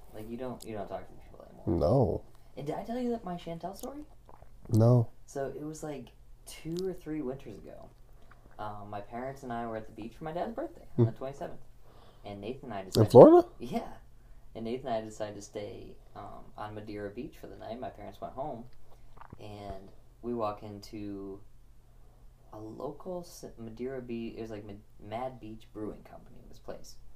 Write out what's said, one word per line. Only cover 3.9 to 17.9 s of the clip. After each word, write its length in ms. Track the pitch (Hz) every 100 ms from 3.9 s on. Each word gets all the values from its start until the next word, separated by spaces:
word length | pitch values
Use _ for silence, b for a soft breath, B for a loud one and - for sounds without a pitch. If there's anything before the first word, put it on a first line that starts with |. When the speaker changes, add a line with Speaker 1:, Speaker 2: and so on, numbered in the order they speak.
| 285 294 - - - - - -
Speaker 2:
No. 380 | 107 117 123 117 - -
Speaker 1:
So 200 | 139 135 139
it 60 |
was, 180 | 151 156
like, 260 | 156 139 117 - - -
two 320 | - - 156 170
or 80 | 185
three 300 | 175 151 156
winters 340 | 127 135 120 95
ago. 300 | 80 - - - - - - - - -
Um, 320 | 107 104 101
my 100 | 104
parents 440 | 101 117 131 135
and 80 | 127
I 120 | 117 117
were 80 | 110
at 100 | 107
the 60 |
beach 220 | - - -
for 60 |
my 80 | 156
dad's 200 | 165 220
birthday 300 | 233 302 - - -
on 60 |
Speaker 2:
Hmm. 60 | 113
Speaker 1:
the 0 | -
twenty-seventh. 440 | 135 139 175 139 - - b b b b
And 160 | 104 101
Nathan 300 | 101 131 131
and 40 |
I 60 | 101
Speaker 2:
In 60 | 95
Speaker 1:
decided 240 | 113 110
Speaker 2:
Florida? 340 | 117 285 349 - -
Speaker 1:
Yeah. 260 | 120 226 - - - - - - - 110
And 80 |
Nathan 240 | 113 127 135
and 80 | 113
I 120 | 107
decided 280 | 107 107 101
to 60 |
stay, 520 | 101 110 101 101 98 92 - 104
um, 260 | 101 - - -
on 180 | 104
Madeira 340 | 107 107 104 101
Beach 260 | 120 - -
for 60 | 101
the 100 | 98
night. 220 | 101 120
My 100 | 113